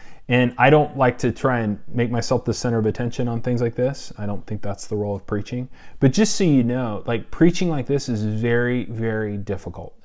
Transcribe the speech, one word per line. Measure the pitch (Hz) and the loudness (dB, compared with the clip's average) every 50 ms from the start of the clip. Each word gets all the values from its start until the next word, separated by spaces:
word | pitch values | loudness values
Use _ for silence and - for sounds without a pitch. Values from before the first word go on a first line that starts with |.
| - - - - - - | -14 -14 -14 -12 -4 0
And | 123 123 123 120 120 | 2 4 4 2 4
I | - 123 135 | 4 6 6
don't | 151 151 147 147 - | 8 6 4 2 0
like | 135 131 123 123 - | 2 2 2 2 2
to | - 123 - | 0 -2 -2
try | - - 135 127 120 | 0 0 0 2 2
and | 113 104 104 - - - | 0 -2 -2 -4 -4 -4
make | - 120 120 123 | -2 0 0 0
myself | 123 120 113 - 131 120 - | 0 -2 0 0 0 0 0
the | - 110 | -2 -4
center | - - 123 117 113 | -2 -2 0 0 2
of | 107 | 2
attention | 110 101 - 123 117 - - 120 | 0 0 -2 -4 -4 -2 -2 -2
on | 123 117 113 - | -2 -2 -2 -2
things | 127 123 117 | 0 0 0
like | 120 117 113 | 0 -2 -2
this. | - 127 135 139 - - - - | 0 -2 -2 -2 -4 -10 -12 -10
I | - 104 | -6 -4
don't | 101 101 98 - | -4 -2 -4 -4
think | - 110 98 - | -4 -6 -4 -2
that's | 101 98 - - | -4 -4 -4 -6
the | - 107 | -6 -4
role | 104 104 104 101 | -4 -2 -2 -4
of | 95 - | -6 -6
preaching. | - 107 104 101 - 120 123 127 123 - - - - - - | -4 -4 -4 -4 -4 -6 -6 -6 -8 -10 -14 -16 -12 -4 2
But | - 135 - | 4 4 6
just | 202 220 214 - | 6 2 2 4
so | - 202 | 2 4
you | 165 143 131 117 | 4 6 4 4
know, | 117 123 127 127 113 104 98 - | 2 0 0 -2 -2 -4 -4 -4
like, | - 117 113 - - - | -2 -4 -4 -4 -4 2
preaching | - 160 180 170 - 180 175 | 4 6 6 6 4 0 -2
like | 160 143 - | -2 -2 -2
this | - 139 139 - - | 0 -2 -2 0 -2
is | 117 107 107 | -2 -2 -2
very, | 107 107 107 113 120 117 120 120 120 123 123 110 | -2 -2 0 0 2 2 2 2 2 0 -2 -2
very | 101 117 110 113 113 110 110 110 104 104 | -4 -6 -4 -4 -2 -2 -2 -2 -4 -4
difficult, | 101 98 - 98 92 - 90 85 - 85 - - - | -6 -4 -6 -6 -6 -6 -10 -12 -12 -14 -14 -16 -16